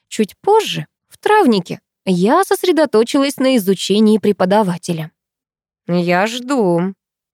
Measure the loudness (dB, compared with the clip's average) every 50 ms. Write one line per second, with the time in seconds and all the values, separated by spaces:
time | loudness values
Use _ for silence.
0 | _ -14 -4 -4 -4 -4 -6 _ -2 0 2 2 0 -2 -8 -10 -10 _ _ _
1 | _ _ -20 _ -2 2 2 4 4 4 2 0 -2 -6 -14 -14 _ _ _ _
2 | -4 -2 0 0 2 2 2 2 2 0 -2 -2 0 0 2 2 0 2 2 0
3 | 0 2 0 0 0 0 -2 -2 0 2 2 2 2 0 -2 -2 -2 -2 0 2
4 | 4 4 2 2 2 -2 0 0 0 2 2 2 0 0 -4 -6 -6 -8 -8 -8
5 | -8 -12 _ _ _ _ _ _ _ _ _ _ _ _ _ _ -8 -4 -2 -2
6 | 0 0 0 0 -2 -2 -6 -10 -6 -4 -2 0 0 0 0 0 -2 -4 -6 _
7 | _ _ _ _ _ _